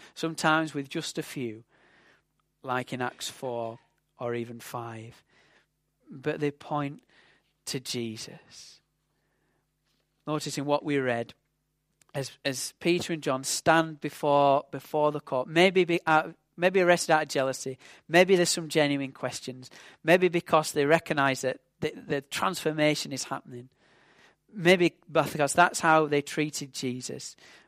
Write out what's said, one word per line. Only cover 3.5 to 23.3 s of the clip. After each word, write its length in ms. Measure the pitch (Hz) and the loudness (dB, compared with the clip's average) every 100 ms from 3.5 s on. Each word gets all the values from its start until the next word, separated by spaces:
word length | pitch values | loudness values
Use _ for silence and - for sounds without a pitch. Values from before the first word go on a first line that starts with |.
| 117 113 117 _ _ _ - | -6 -8 -10 _ _ _ -10
or 160 | 120 | -6
even 240 | 120 117 120 | -6 -8 -12
five. 640 | - 123 117 113 113 - _ _ _ _ _ _ _ _ - | -12 -12 -10 -14 -16 -20 _ _ _ _ _ _ _ _ -20
But 300 | 147 151 156 | -10 -8 -4
they 100 | 147 | -4
point 500 | 143 - 147 143 143 _ _ _ _ _ _ - | -6 -6 -6 -6 -10 _ _ _ _ _ _ -12
to 120 | 135 | -10
Jesus. 1000 | 123 123 113 110 - - _ - - - _ _ _ _ _ _ _ _ _ _ _ _ _ _ - | -8 -8 -8 -10 -14 -18 _ -20 -20 -20 _ _ _ _ _ _ _ _ _ _ _ _ _ _ -6
Notice 300 | 151 147 143 | -6 -6 -6
in 80 | |
what 180 | 143 143 | -2 -2
we 140 | 156 139 | 0 -2
read, 360 | 127 117 117 - _ _ _ _ _ _ _ | 0 -2 -6 -14 _ _ _ _ _ _ _
as, 160 | 139 131 - | -10 -10 -8
as 300 | 139 131 - - | -6 -6 -10 -4
Peter 320 | 170 175 - | 0 0 -2
and 100 | 160 | -4
John 220 | 147 131 | -4 -4
stand 560 | 135 - 170 160 160 151 | -4 0 4 4 2 -6
before, 640 | 147 - 147 143 143 139 - | -12 -4 2 4 6 4 0
before 440 | 139 - 151 151 | -12 -6 0 0
the 80 | 147 | -2
court, 260 | - 127 147 | -4 -4 0
maybe 380 | 160 190 185 | 2 4 4
be 160 | 170 170 | 2 0
out, 300 | - 156 165 - _ | 2 2 2 -8 _
maybe 240 | - 180 190 | -2 2 4
arrested 320 | 175 175 - | 4 4 4
out 120 | 156 | 0
of 40 | 151 | 2
jealousy, 500 | 143 135 - 135 127 - - - | -2 -2 -4 -10 -12 -18 -20 2
maybe 280 | 170 185 | 4 6
there's 120 | 180 170 | 4 4
some 220 | - 156 | 0 0
genuine 420 | 156 143 143 135 | 2 2 0 -6
questions, 600 | - 127 - - 127 127 - - - | -8 -8 -8 -12 -14 -18 -20 -20 -2
maybe 240 | 156 180 180 | 4 6 6
because 420 | 170 - 156 151 | 0 2 2 2
they 140 | 151 | 0
recognise 560 | 143 170 - 151 135 127 | 4 2 2 0 0 0
that 160 | 127 - _ _ | -4 -6 _ _
the, 120 | 156 180 - | -8 -8 -6
the 140 | 143 | -6
transformation 880 | - - 190 170 160 156 151 147 143 | -6 -4 -4 -2 -4 0 0 0 -6
is 120 | 131 | -10
happening. 460 | - | -8